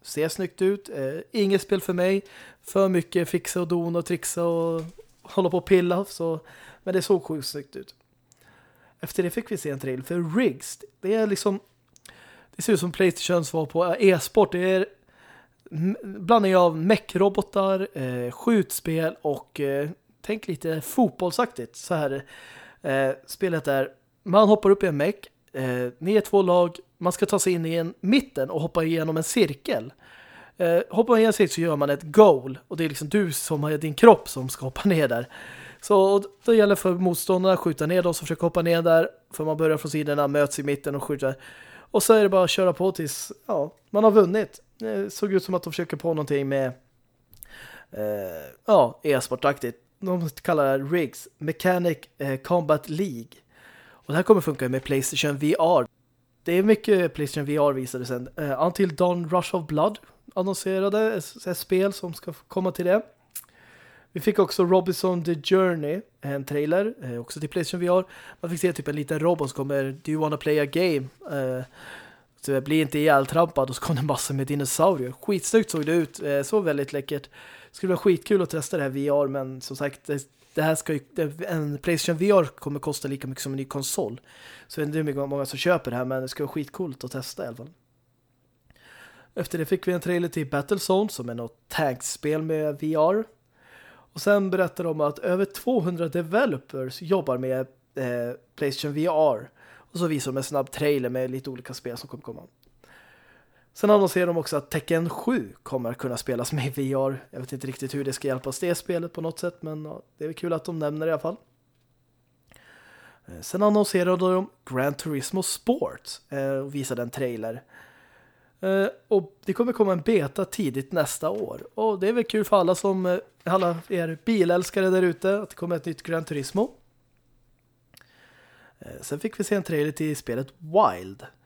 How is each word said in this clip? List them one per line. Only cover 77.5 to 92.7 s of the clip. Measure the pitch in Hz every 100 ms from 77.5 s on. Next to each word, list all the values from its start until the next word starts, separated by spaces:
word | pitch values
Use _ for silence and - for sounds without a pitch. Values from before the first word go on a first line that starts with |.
| - -
Skulle | - 185
vara | 175
skitkul | 202 175 - 202
att | 170
testa | 160 - 170
det |
här | 139
V | 135 143
R, | 143 143
men | 139 131 131
som | -
sagt, | 131 143 -
det, | - 139 - _ _
det | -
här | 156
ska | 156 -
ju, | 151 -
det, | - 151 156
en | 190 165 147 143
Playstation | - 165 - 160
V | 196
R | 196
kommer | 151 - 143 143
kosta | 156 139 139
lika | 139 131
mycket | 131
som | 139
en | 135
ny |
konsol. | 135 139 131 - 113 123 _ - - - -
Så | -
jag |
vet | 147
inte | 156
hur |
mycket, | 151 139 139
många | 139
som | 135 135
köper | 175 170 127
det | 120
här, |
men | 127 131
det | 131
ska | -
vara | 143
skitcoolt | 156 139 - 175 127
att | 127
testa | 131 127 -
i | -
alla | 120
fall. | 120 175 _ _ _ _ _ _ _ _ _ _ - - - - _
Efter | - 175 170
det |
fick | 156 190 -
vi |
en | 175
trailer | 175 175 175
till | 165 139
Battlezone, | 143 139 202 - 190 214
som | - 120
är |
något | 117 117 _ -
tankspel | - 147 127 - - 151 156
med | 160 156 151